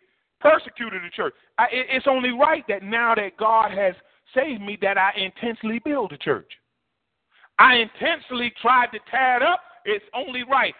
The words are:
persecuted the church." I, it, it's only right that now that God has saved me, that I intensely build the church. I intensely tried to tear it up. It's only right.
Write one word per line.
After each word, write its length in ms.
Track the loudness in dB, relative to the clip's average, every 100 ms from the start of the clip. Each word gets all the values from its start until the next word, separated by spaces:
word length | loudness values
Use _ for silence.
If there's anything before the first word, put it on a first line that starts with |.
| _ _ _ _
persecuted 640 | 4 4 0 -12 -10 -10
the 60 | -10
church." 240 | -6 -6 -8 _ -2
I, 80 | 0
it, 160 | 0 -2
it's 180 | 0 2
only 220 | 2 0
right 340 | 2 2 2 -2
that 160 | -6
now 320 | -4 0 2 0
that 220 | -2 -2
God 340 | 2 2 2
has 240 | 0 -2 -2 _ _ _ -2
saved 260 | -2 -4
me, 160 | -10 -4
that 160 | 0 2
I 140 | 2 0
intensely 640 | -6 -6 -8 -6 -6 -4
build 280 | -4 -4 -4
the 60 | -6
church. 340 | -4 -4 -6 -20 _ _ _ _ _ _ _ _ _ 4
I 200 | 6 6
intensely 760 | 0 -4 -4 -4 -8 -6 -6 -2
tried 300 | 2 2 0
to 80 | -4 -6
tear 280 | -2 0 2
it 40 |
up. 200 | 0 -2 -6 -12 -6
It's 200 | -6 -6
only 300 | -10 -8 -10
right. 320 | -2 0 0